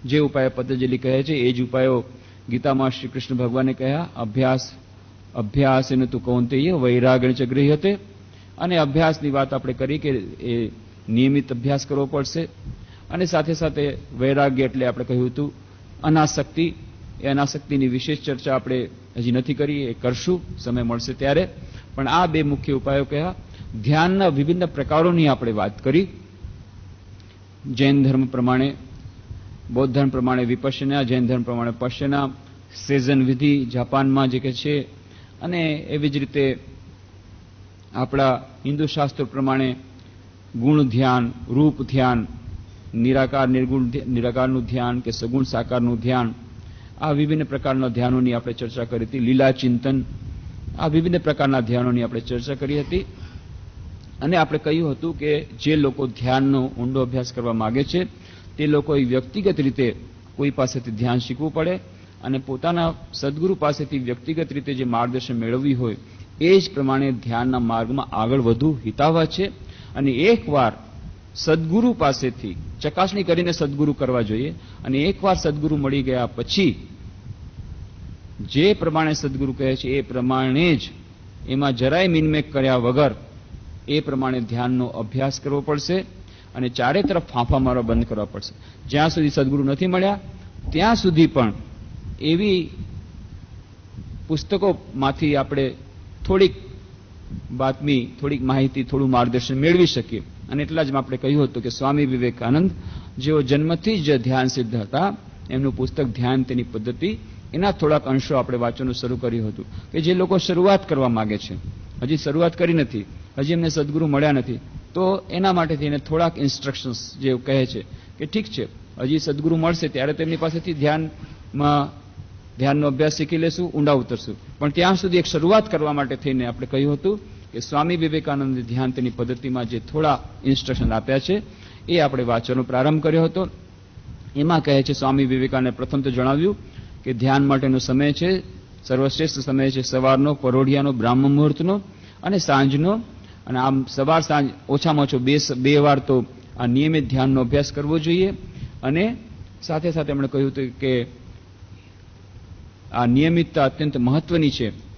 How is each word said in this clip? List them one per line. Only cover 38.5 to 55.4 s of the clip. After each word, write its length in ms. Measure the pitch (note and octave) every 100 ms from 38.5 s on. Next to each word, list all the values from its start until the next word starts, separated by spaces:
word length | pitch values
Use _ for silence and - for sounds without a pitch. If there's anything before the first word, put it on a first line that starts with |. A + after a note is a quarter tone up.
| - C3
હિન્દુ 200 | D3 D3+
શાસ્ત્રો 400 | D#3 C#3+ - B2
પ્રમાણે 500 | C3 C3+ C3 C3 B2+ - - - - - - - A#2
ગુણ 280 | B2 D3+
ધ્યાન, 500 | C3+ A2+ C3 B2+ A#2 - -
રૂપ 320 | B2 D3+ C3
ધ્યાન, 460 | A#2+ C3+ B2+ A#2+ G2 - - - - - -
નિરાકાર 540 | A2+ A#2+ C3 C3 C#3 C3
નિર્ગુણ 420 | B2+ B2+ C3+ A#2+
ધ્ય-, 160 | C3+ B2
નિરાકારનું 600 | B2 A#2+ A#2+ C3 C3 A2+
ધ્યાન 340 | B2 B2 B2
કે 120 | A#2+
સગુણ 320 | A2+ A2+ C3+
સાકારનું 560 | C3 A#2 A2+ B2 A#2+ A#2
ધ્યાન, 340 | A#2+ B2+ A2+ - - - - - - -
આ 100 | D#3
વિભિન્ન 320 | C#3+ D3+ D#3
પ્રકારના 440 | C3 C3+ C3+ C3 B2+
ધ્યાનોની 460 | A#2 B2 B2+ B2+
આપણે 200 | A#2 A#2+
ચર્ચા 300 | A2+ A#2 A2+
કરી 220 | A#2 A#2 A2+
હતી. 140 | C3+
લીલા 320 | A#2+ C3 C3+
ચિંતન, 520 | C3 C3 A#2+ C3+ C3+ B2 - - - - - - -
આ 80 | D#3+
વિભિન્ન 300 | D#3+ F3 E3+
પ્રકારના 420 | D#3 D3+ C#3 C3+
ધ્યાનોની 440 | A2+ B2 B2 A#2+
આપણે 160 | A2+ A#2+
ચર્ચા 340 | A#2+ B2 A#2+
કરી 260 | C3+ C#3 D3
હતી. 260 | C3+ F3+ - - - - - - - - - - - -
અને 160 | D3 F3
આપણે 220 | D#3 D3+
કહ્યું 320 | D3+ D#3+ D#3+
હતું 260 | C3 E3 D#3+
કે 260 | D3 D3